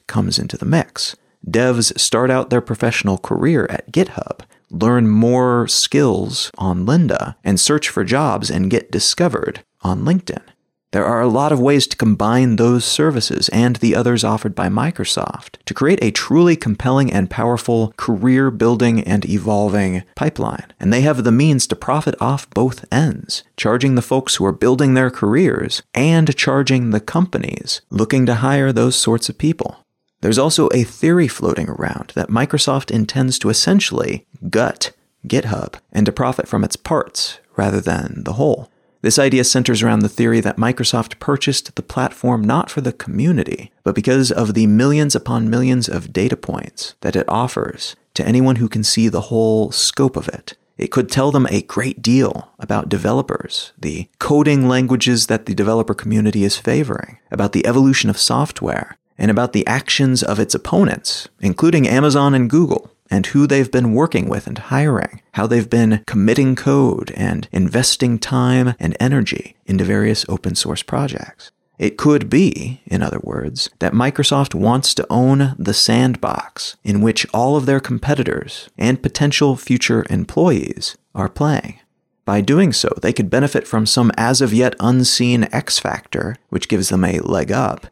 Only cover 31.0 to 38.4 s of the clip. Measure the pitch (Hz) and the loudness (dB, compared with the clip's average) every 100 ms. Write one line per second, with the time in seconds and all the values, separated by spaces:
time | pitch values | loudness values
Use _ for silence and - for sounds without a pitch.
31 | 160 175 147 - 85 - 80 - - - | 2 2 2 -2 -2 -2 -4 -6 -6 -8
32 | - - - 113 139 143 - 139 - 113 | -8 -6 -2 -2 0 0 0 -2 -2 -2
33 | 107 135 131 127 104 104 - 196 - 117 | 0 -2 -2 0 0 0 2 2 2 -2
34 | 120 - - - - 110 123 - - - | -4 -6 -10 -14 -4 0 0 -2 -8 -10
35 | _ _ - 131 110 - - - _ - | _ _ -4 -2 -2 -6 -8 -14 _ 0
36 | 214 - 127 - - - - - - 156 | 0 0 -2 -2 -2 -2 -2 -4 -2 -2
37 | - - - - _ - 101 98 90 87 | -2 -6 -8 -10 _ -4 -2 0 -2 -4
38 | - - - 110 | -4 -8 -6 0